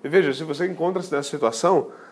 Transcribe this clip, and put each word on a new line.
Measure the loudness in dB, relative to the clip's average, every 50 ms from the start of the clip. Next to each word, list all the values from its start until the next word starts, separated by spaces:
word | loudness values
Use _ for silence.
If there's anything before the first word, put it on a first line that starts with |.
| -6
E |
veja, | 4 4 4 4 4
se | 0 -2 -4
você | -6 -4 -4 -2
encontra-se | -4 -2 -2 -2 -2 0 -2 -4 -2
nessa | -4 -2 -2 -4
situação, | -4 0 0 0 0 2 2 4 4 4 2 -2 -12 -18 -20 -20